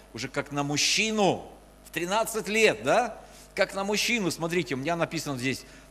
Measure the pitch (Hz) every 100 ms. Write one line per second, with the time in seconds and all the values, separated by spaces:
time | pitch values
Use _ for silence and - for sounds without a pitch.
0 | - 117 131 143 - 143 143 147 - -
1 | 214 220 190 113 - - - - - -
2 | 175 208 220 220 180 214 214 139 117 180
3 | 240 - - - - - 190 196 196 208
4 | - 233 180 139 165 180 170 131 139 170
5 | 160 165 147 135 127 120 - - -